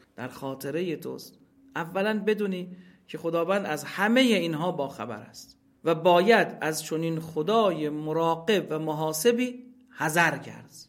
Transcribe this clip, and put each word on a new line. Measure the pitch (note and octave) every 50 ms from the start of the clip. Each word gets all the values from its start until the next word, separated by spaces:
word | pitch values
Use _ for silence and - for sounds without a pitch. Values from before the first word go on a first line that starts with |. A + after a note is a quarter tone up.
| _ _ _
در | - A#2+
خاطرهٔ | B2+ - - C#3 C3+ C3+ C3+ - C#3 C#3+ E3 F#3+ F3 D3+
توست، | - - C3 B2+ - - - - _ _ _ _ _ _ _ _
اولاً | D3+ E3 E3 F3+ F#3+ G3 G#3+ A3 G#3+
بدونی | F#3 G#3+ G#3+ G#3 G#3 G3 F#3+ F3+ F3+ - - - - - - _ _
که | _ -
خداوند | D#3+ E3+ E3 E3 E3+ E3+ E3+ G3 G3+ F#3+
از | - D3+ C#3+ C#3
همهٔ | - - - G3 G#3+ A#3 B3+
اینها | C4+ A#3+ A3 F#3 E3+ E3 D#3+ D3 E3 F#3
باخبر | E3+ D3+ C#3 C3+ - - G#2+ A#2+ A2 G#2+
است | A#2 - - - - - _ _ _ _ _ _ -
و | D#3+ E3
باید | D#3 D#3+ F3+ F3 F3 F#3 A3 A3+ G#3 E3+ - - -
از | - D#3 D#3 D3+ -
چنین | - E3 D#3 E3 E3 E3 D#3+
خدای | D#3+ D#3+ - D#3 D#3 F3+ A3 A#3 A3 F#3+ E3+ D3+ D3+ D3
مراقب | D3+ D3+ D#3 D#3 D#3 E3 E3 E3 E3 E3 E3 - G#3+ F#3 D3+ -
و | D#3 D#3
محاسبی | D#3+ D#3 D3+ D3+ D#3+ D#3 D#3 - - A#3+ A#3 A#3 B3+ B3 B3 - - - - _ _ _ -
حذر | - C#3+ D#3 D3+ F3 E3+ D#3+ C#3
کرد. | B2+ - A2+ G#2+ - - - - - -